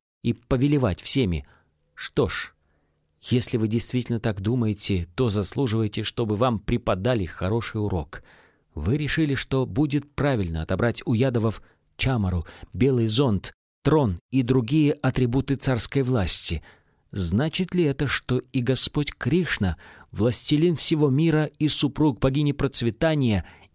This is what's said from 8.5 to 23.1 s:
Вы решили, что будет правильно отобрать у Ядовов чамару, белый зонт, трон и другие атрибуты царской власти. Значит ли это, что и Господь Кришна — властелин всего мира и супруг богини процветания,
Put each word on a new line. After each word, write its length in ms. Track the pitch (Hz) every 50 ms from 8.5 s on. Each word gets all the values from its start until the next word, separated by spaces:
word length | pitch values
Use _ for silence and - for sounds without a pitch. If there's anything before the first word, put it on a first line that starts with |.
| _ _ _ _ -
Вы 220 | 73 73 98 139
решили, 400 | 156 151 127 - 165 160 143 135
что 300 | - - - 135 135 127
будет 440 | - 95 135 156 135 143 143 - - _
правильно 460 | - 139 143 131 104 92 82 82 80
отобрать 420 | 82 - 95 92 117 117 - - -
у 80 | - 117
Ядовов 480 | 107 135 131 120 113 107 110 - - - _ _ _ _ _ _
чамару, 480 | - - 135 131 113 95 90 90 85 - - - - - - -
белый 340 | 92 123 139 131 120 113
зонт, 460 | 110 107 131 143 123 101 90 - - - _ _ _ _ _ -
трон 360 | 143 156 156 135 101 85 - _ _
и 100 | 127 135
другие 520 | 120 113 127 131 113 117 147 156 147 143 -
атрибуты 640 | - - 131 - 131 127 117 131 135 - - 139
царской 440 | - - 135 127 107 - - - 139
власти. 600 | 127 127 127 107 90 - - - - - 85 73 - - - _ _ _ _ _ _ _
Значит 640 | - 98 90 82 92 113 151 156 - - 185 - 180
ли 120 | 180 165
это, 200 | 143 131 - 147
что 340 | 123 - - - - 127 123 - _
и 100 | - 131
Господь 520 | 120 131 131 - - - - 147 143 - -
Кришна — 640 | - - 123 160 185 165 - - - 101 90 80 - - - - - - _
властелин 640 | - 95 107 127 - - - - 151 147 170 180 160
всего 340 | - - - 165 151 151 139
мира 360 | 127 147 165 165 156 156 151
и 240 | - - - 156 143
супруг 500 | - - 151 131 - - 156 151 107 -
богини 320 | - 135 131 151 147 143
процветания, 920 | 139 - 139 131 - - 120 113 107 - 165 160